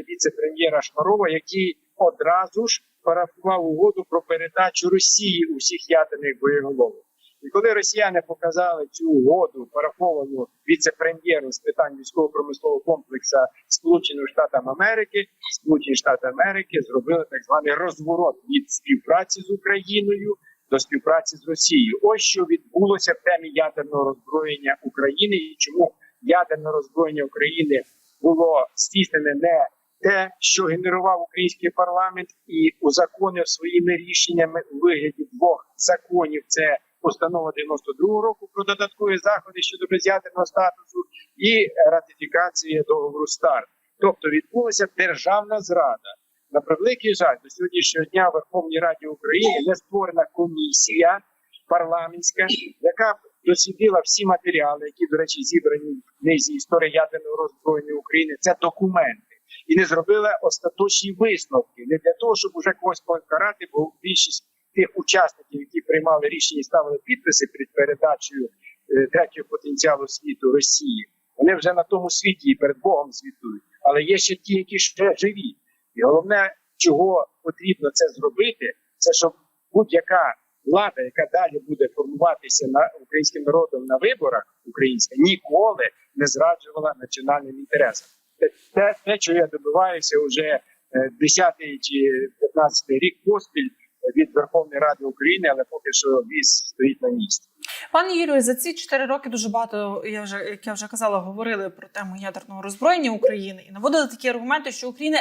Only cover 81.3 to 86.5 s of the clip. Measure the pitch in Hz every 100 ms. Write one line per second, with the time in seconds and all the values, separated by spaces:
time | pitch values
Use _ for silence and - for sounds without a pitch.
81.3 | 175 170 143 151 147 131 - 135 147 170
82.3 | 156 135 - 135 135 165 - - 151 147
83.3 | 151 143 165 160 131 131 131 208 254 143
84.3 | 113 - _ 120 - 131 120 - 131 175
85.3 | 190 - 160 220 185 113 _ _ 139 143
86.3 | 135 165